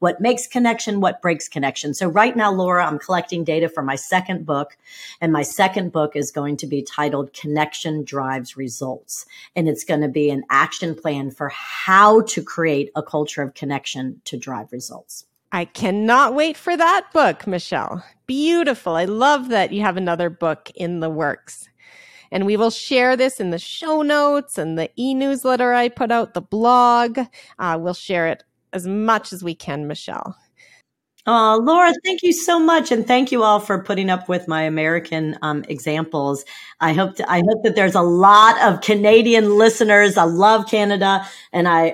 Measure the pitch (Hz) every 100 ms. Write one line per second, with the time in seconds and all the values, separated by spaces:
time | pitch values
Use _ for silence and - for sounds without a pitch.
0 | 175 - 226 240 - 247 233 226 - 202
1 | 185 - 180 156 - 151 139 - 147 139
2 | 180 175 233 240 214 185 180 175 160 147
3 | - 180 - 175 160 160 165 160 135 135
4 | - 185 185 180 151 143 147 _ _ -
5 | - - 165 156 139 - 190 190 180 165
6 | 151 147 135 147 143 143 143 143 139 -
7 | 147 139 139 - 156 151 151 - 170 151
8 | 131 139 131 135 120 131 131 - 131 -
9 | - - - - - 175 160 156 - 151
10 | 151 151 147 139 - 135 156 - 170 156
11 | 160 143 139 - 143 - - - - 190
12 | 208 220 220 - - - 160 143 139 151
13 | 151 156 147 - 139 - 143 139 - 135
14 | 131 - - 123 135 120 107 123 - 120
15 | - - - _ _ 185 170 - 196 202
16 | 220 247 269 269 320 302 - 349 330 381
17 | - 320 233 151 - 180 - 147 - 175
18 | - _ - 269 302 339 294 240 180 165
19 | 185 214 269 294 254 220 180 202 208 185
20 | 180 170 175 170 165 151 - - 170 175
21 | 160 156 147 - - - - _ _ -
22 | - - _ 190 196 208 226 - - 262
23 | 247 254 262 - 185 170 - - 320 311
24 | 294 294 294 285 285 - 160 165 165 -
25 | 254 262 277 269 254 247 247 247 240 240
26 | 233 233 233 - 226 208 233 247 240 240
27 | 240 240 233 - - - 180 165 175 180
28 | - 180 165 - _ _ _ 185 180 202
29 | 220 220 214 185 175 165 - 147 147 156
30 | - - - - _ _ _ _ _ _
31 | _ _ - 233 220 220 247 339 349 339
32 | 370 359 359 339 - 339 320 330 - 233
33 | - 247 262 247 214 208 208 190 190 196
34 | 190 180 180 180 175 160 156 156 156 165
35 | 165 160 156 156 156 147 - 147 160 156
36 | 160 156 139 139 - - - - 160 156
37 | 190 - - 175 175 220 220 214 190 180
38 | 175 175 196 208 220 233 220 170 - 208
39 | 208 226 233 226 208 208 226 226 214 208
40 | 208 196 165 170 202 220 202 214 202 202
41 | 196 190 - - - 175 175 165 165